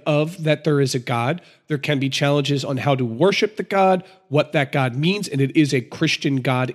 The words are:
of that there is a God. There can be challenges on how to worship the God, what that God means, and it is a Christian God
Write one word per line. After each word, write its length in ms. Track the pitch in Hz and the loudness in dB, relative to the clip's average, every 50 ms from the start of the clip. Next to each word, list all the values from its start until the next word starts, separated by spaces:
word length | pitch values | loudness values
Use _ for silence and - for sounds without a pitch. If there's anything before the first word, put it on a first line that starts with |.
| - | -2
of 380 | 156 151 147 156 160 180 175 156 | 0 0 0 0 -2 -4 -4 0
that 180 | 156 151 147 - | 0 0 0 2
there 160 | 160 147 143 | 0 2 2
is 160 | 139 127 - | 2 0 0
a 40 | 127 | -4
God. 420 | 120 - 123 117 117 131 175 175 - - _ _ _ | -4 -2 -2 -2 -2 -2 -4 -4 -8 -20 _ _ _
There 100 | - 151 | -6 -6
can 220 | 139 - 151 151 131 | -4 -2 -2 -2 0
be 80 | 135 | 0
challenges 560 | 135 - - 147 143 143 147 135 139 143 135 135 | -2 -2 0 2 2 2 2 2 0 -2 -2 -2
on 140 | - 135 | -4 -6
how 180 | 123 110 143 139 | -2 0 0 2
to 80 | 131 127 | 2 0
worship 540 | 113 113 120 170 202 196 - 226 214 - | -4 0 2 2 2 2 2 -2 -2 -2
the 60 | - 185 | -8 -8
God, 420 | - 202 196 190 190 185 180 - - - _ _ - | -2 2 2 4 4 4 2 -2 -10 -20 _ _ -2
what 240 | 135 151 - - - | 0 0 0 2 0
that 180 | 156 135 - | -2 -2 0
God 240 | - 139 131 123 117 | 0 -2 -2 -2 -2
means, 320 | 131 156 180 202 208 185 | 0 0 0 0 0 -4
and 140 | - - 135 | -4 -2 0
it 120 | 139 131 139 | 0 2 4
is 160 | 160 151 135 143 | 2 2 2 2
a 80 | 127 | -2
Christian 560 | 113 - - - 165 156 - - - 147 139 | -2 -4 -4 -2 -2 -2 -2 -2 -2 -2 -2
God 340 | 131 123 139 127 127 127 123 | 0 0 0 0 0 -2 -4